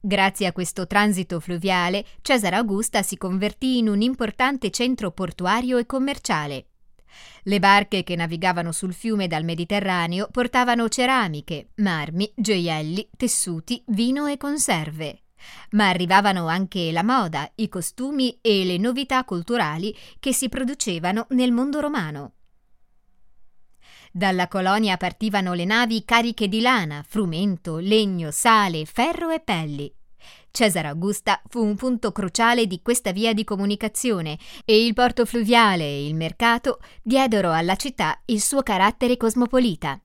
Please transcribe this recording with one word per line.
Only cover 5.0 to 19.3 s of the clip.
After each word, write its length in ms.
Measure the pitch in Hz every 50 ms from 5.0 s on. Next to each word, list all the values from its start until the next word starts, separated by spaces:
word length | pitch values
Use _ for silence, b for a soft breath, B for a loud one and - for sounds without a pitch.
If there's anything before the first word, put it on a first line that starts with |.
| - 185
portuario 680 | - - 190 170 - - 175 180 202 226 254 247 254 247
e 80 | 233
commerciale. 800 | _ - 269 262 277 285 - - - 214 156 151 147 143 131 - _ _ _ _ _ - _ B B B B B B B B B
Le 160 | 190 196 208
barche 460 | 175 196 196 202 202 202 - 190 180
che 100 | - 180
navigavano 560 | 170 170 165 165 170 175 185 180 175 170 170
sul 220 | 160 - - 190 175
fiume 340 | - - 226 220 208 196
dal 160 | 180 165 156 160
Mediterraneo 840 | 165 165 160 175 165 202 202 202 196 185 180 170 170 170 185 208 202
portavano 580 | - 254 247 247 - 254 247 247 240 233 233 220
ceramiche, 840 | - - 247 247 269 254 226 180 156 147 147 - 170 147 - _ -
marmi, 540 | - 208 196 170 156 147 143 156 175 202 214 -
gioielli, 720 | - 220 190 214 185 170 170 160 156 156 151 170 190 220 _ -
tessuti, 680 | - - 240 - - - 185 170 160 160 - 240 254 _
vino 400 | - 220 190 233 247 262 285 294
e 100 | 294 285
conserve. 840 | 285 - 285 285 302 - - 220 165 156 151 151 156 151 143 - - _ _ _ B B B B B B B
Ma 180 | - 208 214 196
arrivavano 580 | 185 180 180 170 185 196 202 208 190 185 170
anche 460 | 160 165 180 190 180 - 190 175 165 160
la 100 | 170 170
moda, 480 | 220 254 269 226 165 160 143 147 151 _
i 120 | - 220 -
costumi 720 | - - 165 - - - 247 269 294 277 262 247 233 _ _
e 220 | 226 208 196 190
le 120 | 185 180
novità 480 | 175 196 240 254 262 277 - 277 254 254
culturali 720 | -